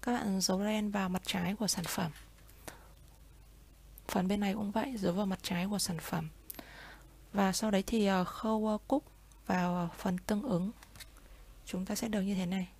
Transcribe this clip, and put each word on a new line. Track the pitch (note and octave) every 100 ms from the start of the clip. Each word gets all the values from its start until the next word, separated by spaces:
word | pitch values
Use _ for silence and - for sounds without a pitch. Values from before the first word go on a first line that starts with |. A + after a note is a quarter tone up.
các | -
bạn | A#3+ G#3+ F#3+
giấu | F#3 F#3+
len | G#3 G#3+ G#3+
vào | G3+ F#3+
mặt | F3+ -
trái | F#3 F3 G3+
của | G#3+
sản | - E3
phẩm. | - E3+ - - - - - - - - - - - - - - - - - - - -
Phần | G3+ F#3
bên | G3+
này | G3+
cũng | G3+ G3+
vậy, | A3 C4 A#3+
giấu | F#3+
vào | F3 G3+
mặt | F#3
trái | - F3 F#3
của | G3+
sản | - E3
phẩm. | - - D#3+ - - - - - - - - - -
Và | G3+ G3
sau | F#3 A3
đấy | G3 F#3+
thì, | A3+ G3+
ờ, | F#3+
khâu, | F3+ - A3 A3 A3
ờ, | G#3+ -
cúc | C4+ - - - - -
vào, | F#3 F3+ F3
ờ, | E3+ -
phần | G3 F3+
tương | - G#3
ứng. | B3+ F3+ F#3+ - - - - - - - - - -
Chúng | F#3 F#3
ta | G#3
sẽ | A#3
được | G#3+
như | F#3+ G3
thế | F3+
này. | F#3+ F#3 -